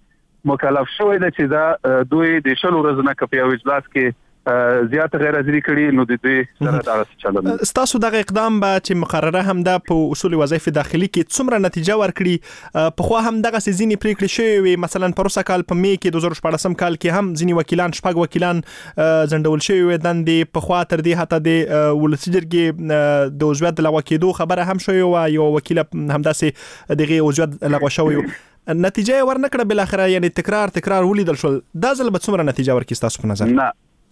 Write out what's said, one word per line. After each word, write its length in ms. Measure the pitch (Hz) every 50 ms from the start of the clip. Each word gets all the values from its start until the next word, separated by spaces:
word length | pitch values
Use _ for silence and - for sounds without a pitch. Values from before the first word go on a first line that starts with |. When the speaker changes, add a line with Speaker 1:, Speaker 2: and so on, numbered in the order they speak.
| - _ _ _ _ _ _ _ -
Speaker 1:
مکلف 420 | 139 139 135 - 139 139 143 127 - -
شوی 200 | - 208 208 202
ده 120 | 185 180 175
چې 120 | - -
دا، 340 | 147 131 147 151 156 160 160 - -
آه، 160 | 131 131 131 127
دوی 360 | 127 147 160 165 165 165 160
د 140 | 143 135 131
شلو 300 | - - 180 170 156 147
ورځو 200 | 151 139 135 135
نه 80 | 139 135
که 120 | - 135
په 120 | - 139
یو 100 | 131 127
اجلاس 360 | 127 127 113 - 139 143 139 135 - -
کې، 160 | 135 127 123 117 - _ _ _ _ _
آه، 360 | - 120 123 120 120 123 123 120 110
زیاته 260 | 131 151 160 156 - 156
غیر 160 | 151 151 151
حاضري 260 | 147 135 147 147 147
کړي، 320 | 143 - 147 147 151 147 135
نو 100 | 127 123
د 160 | 113 123 117 -
دوی 200 | 131 135 131 127
سره 280 | - _ - 147 127
Speaker 2:
مهم. 80 | - -
Speaker 1:
دغسې 360 | 117 120 113 107 107 - - - -
چلند. 400 | 101 98 98 92 - - - 214 -
Speaker 2:
ستاسو 300 | - 254 262 - - 233
دغه 200 | 226 226 220 220
اقدام 400 | 202 - 190 220 220 226 220 208
به 200 | 196 196 190 190
چې 160 | - - 185
مقرره 460 | 175 160 - - 156 151 160 165 185
هم 220 | 190 196 185 180 175
ده 140 | 185 185
په 340 | 175 - - 170 160 156 139
اصول 220 | 143 - - 180 170
وظایف 360 | 156 147 139 165 156 - 165
داخلي 380 | 147 151 139 - - 165 196
کې 160 | 190 - - 330 - -
څومره 200 | - 262 254 240 208 196
نتیجه 320 | 185 - 170 160 196 214 214
ورکړي؟ 340 | 202 185 - - 185 180 175 170 - - - - - - -
آه، 140 | 156 160 160
پخوا 300 | - - - - 226 226
هم 220 | 226 233 220 220
دغسې 300 | 214 226 226 214 - 208 190 180
ځینې 160 | 226 220 208 196 -
پرېکړې 260 | 214 202 - 196 185 -
شوې 200 | - 233 220 214 202 190
وې، 160 | 185 180 175 175
مثلاً 260 | 160 - 180 185 180
پروسه 300 | 170 - 190 196 - 196
کال 200 | 185 - 185 180
په 140 | 175 - 180
می 160 | 175 185 196 196
کې، 120 | 180 - 180
دوه 120 | 165 165
زره 120 | 165 175 160
شپاړسم 400 | - - 160 160 151 - 185 175
کال 220 | - 180 175 170
کې 120 | - -
هم 260 | 170 165 202 202 185 165
ځینې 200 | 151 175 180 170
وکیلان، 380 | 170 156 - 170 180 175 170
شپږ 240 | 156 - - 185 170
وکیلان، 460 | 170 170 - - 165 180 180 175 170 -
آه، 600 | - - - - - - - 160 160 160 160 156
ځنډول 340 | 147 160 156 151 156 156 151
شوي 220 | - - 196 185 175
وې 140 | 175 175 165 160
دندې. 460 | 175 170 170 160 165 165 165 160 - -
پخوا 300 | 160 - - 180 180 175
تر 140 | - 175
دې 160 | 160 156 170 165 175
حتی 180 | 165 - 170 160
د، 100 | 156 160
آه، 420 | 160 165 156 - 151 151 151 151 151
ولسي 380 | 151 151 151 156 143 - 175
جرګې، 340 | 180 185 160 160 175 170 165 160 156 170 165 156
آه، 360 | 151 151 147 147 147 143 139
د 160 | 135 143 143 151
عضویت 300 | 151 147 143 170 170 165
د 80 | 165
لغوه 200 | 156 156 156 156
کېدو 300 | 147 - 160 156 180 190
خبره 320 | 175 - 165 165 180 180 175
هم 140 | 185 190
شوې 240 | 185 - 202 185 185
وه، 260 | 185 180 175 170 165
یوه 220 | 160 151 156 151 151 151
وکیله 280 | 151 - - 165 165 151 - -
همداسې 540 | 160 147 147 143 151 147 160 151 - 156 151 - - - - - - - -
دغې 260 | 156 147 156 147 160 160 156
عضویت 220 | 147 139 156 165 151 143 - -
لغوه 260 | 147 147 143 143 139
شوی 260 | - - 160 151 147
و. 80 | 143 - - - - - _ _ _ _ 170
نتیجه 500 | 165 170 180 190 - 226 196 233 262 269
یې 80 | 262
ورنه 200 | 262 269 269 277
کړه 160 | 269 - 247 233
بالاخره، 440 | 202 214 208 190 - 202 190 190
یعنې 220 | 185 185 180 175 170 - 180
تکرار، 280 | 170 - 208 208 202
تکرار 360 | 190 - 175 - 190 190 190 180
ولیدل 320 | 185 208 208 196 165 147
شول. 240 | - - 143 139 127 - _ -
دا 180 | 160 214 262 277
ځل 160 | 262 262 233
به 100 | 190 170
څومره 220 | - 220 202 170
نتیجه 380 | 156 139 131 - 131 135 127 123
ورکړي 140 | - - 120
ستاسو 280 | - - 113 - -
په 60 | -
نظر؟ 180 | 107 101 98 104
Speaker 1:
نه. 260 | 117 123 135 131 120 - _ _ _ _ _ _ _